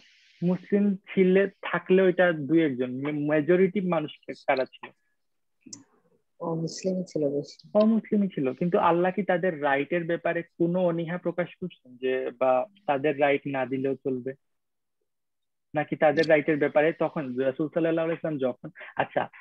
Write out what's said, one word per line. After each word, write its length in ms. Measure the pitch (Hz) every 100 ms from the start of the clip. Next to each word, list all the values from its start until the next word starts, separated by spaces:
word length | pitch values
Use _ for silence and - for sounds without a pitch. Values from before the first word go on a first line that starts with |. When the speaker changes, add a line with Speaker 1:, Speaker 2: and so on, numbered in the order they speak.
| _ _ _ -
Speaker 1:
মুসলিম 520 | 175 180 - 202 202
ছিলে, 560 | 190 - 190 185 185 196 -
থাকলেও 460 | - 175 - 185 190
এটা 240 | 180 180
দুই 300 | 160 139 165
একজন, 280 | 160 123 127
মে-, 400 | 127 143 151 147
majority 500 | 156 147 180 190 208
মানুষ 320 | 185 165 151 - -
কে-, 80 | 131 -
কারা 180 | 135
ছিল? 260 | - - - _ _ _ _ _ _ _ - - _ _ _ _ _ -
Speaker 2:
অমুসলিমই 640 | 170 165 165 - 190 185
ছিল 240 | 180 156 147
বেশি। 420 | 143 143 - -
Speaker 1:
অমুসলিমই 540 | 208 220 220 - 208 196
ছিল। 240 | - 131
কিন্তু 260 | 127 175 202
আল্লাহ 340 | 175 170 185
কি 100 | 185
তাদের 400 | 190 180 185 156
রাইটের 420 | 143 139 143 175
ব্যাপারে 380 | 165 170 175 170
কোনো 420 | 165 - 170 180
অনীহা 340 | 180 165 165 180
প্রকাশ 380 | 175 165 175 -
করছেন 400 | 180 - 127 123
যে, 340 | 127 131 131
বা 360 | 123 131 127 127 _ -
তাদের 340 | 139 147 139
right 220 | 143 139 147
না 200 | 139 123
দিলেও 280 | 131 135
চলবে? 400 | 131 139 127 123 135 _ _ _ _ _ _ _ _ _ _ _ _ _
নাকি 220 | 151 147 139
তাদের 320 | 156 147 160
রাইটের 280 | 156 147 151
ব্যাপারে 360 | 147 151 151
তখন 420 | 160 156 170 135
রাসূল 340 | 123 135 131 151
সাল্লাল্লাহু 400 | 170 165 165 165
আলাইহি 120 | 160
ওয়াসাল্লাম 260 | 165 147 127
যখন, 200 | 120 151 - - -
আচ্ছা, 340 | - 139 120 -